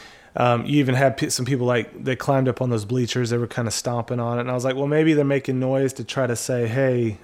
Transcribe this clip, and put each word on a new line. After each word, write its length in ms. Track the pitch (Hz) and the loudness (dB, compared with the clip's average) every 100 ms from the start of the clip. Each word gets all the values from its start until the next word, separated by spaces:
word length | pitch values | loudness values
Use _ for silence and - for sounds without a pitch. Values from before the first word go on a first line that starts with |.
| - - - - | -20 -20 -10 0
um, 280 | 120 120 | 2 2
you 140 | 113 143 | 2 2
even 160 | 131 | 2
had 240 | 127 135 - | 4 2 2
pe-, 100 | 147 | -4
some 160 | - | -2
people, 220 | 123 135 120 | -2 0 2
like, 360 | 120 107 - | 0 -2 -6
they 140 | 131 127 | -4 -2
climbed 320 | - 135 131 | 0 2 2
up 140 | 120 | 0
on 80 | 127 | 0
those 160 | 113 101 | -2 0
bleachers. 420 | 127 117 127 117 | -2 0 -2 0
They 80 | 120 | -2
were 100 | 117 | -2
kinda 240 | - 117 | -4 -4
stomping 500 | - 127 120 113 123 | -4 -4 -4 -4 -4
on 180 | 117 120 | -2 -2
it. 20 | |
And 100 | 123 | -2
I 40 | |
was 100 | 127 | -2
like, 100 | 131 | -2
"Well, 120 | 131 143 | -2 0
maybe 260 | 151 160 | 2 4
they're 100 | 151 | 4
making 380 | 139 139 - 127 | 4 0 0 -2
noise 320 | 127 135 135 | 0 2 0
to 100 | 127 | -2
try 240 | 117 143 123 | -6 -2 -2
to 80 | |
say, 320 | 117 - 127 113 | -2 -2 -2 0
'Hey, 520 | 123 135 123 113 101 | 0 0 2 0 -4